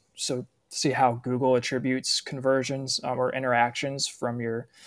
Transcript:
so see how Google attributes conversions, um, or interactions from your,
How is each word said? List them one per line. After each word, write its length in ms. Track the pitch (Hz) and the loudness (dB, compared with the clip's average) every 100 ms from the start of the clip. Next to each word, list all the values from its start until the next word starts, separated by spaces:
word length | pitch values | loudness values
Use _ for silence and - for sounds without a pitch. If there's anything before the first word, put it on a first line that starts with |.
| _ - | _ -8
so 300 | - 127 - _ - | -4 -4 -6 _ -12
see 200 | - 147 | -2 0
how 240 | 127 127 120 | 4 4 2
Google 320 | 123 123 131 123 | -2 2 4 4
attributes 640 | - 131 127 131 - - | 2 -2 0 0 0 -2
conversions, 800 | - 135 131 135 127 135 131 - | -4 -2 2 2 0 -4 -4 -4
um, 160 | 127 127 | -2 -2
or 120 | 127 | 0
interactions 760 | 131 131 120 120 - 139 139 - | 0 2 4 4 0 -4 -4 -6
from 340 | - 123 120 | -4 -4 -4
your, 260 | 117 113 - - | -4 -4 -8 -16